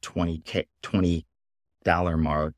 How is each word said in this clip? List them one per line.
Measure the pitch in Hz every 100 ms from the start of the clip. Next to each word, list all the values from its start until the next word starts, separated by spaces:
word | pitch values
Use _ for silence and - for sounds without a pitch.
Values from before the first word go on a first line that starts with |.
twenty | - - 85 82
K, | - - - _
twenty | - 101 90 85 - _ _ _ _ _
dollar | - 87 90 80
mark | 78 76 78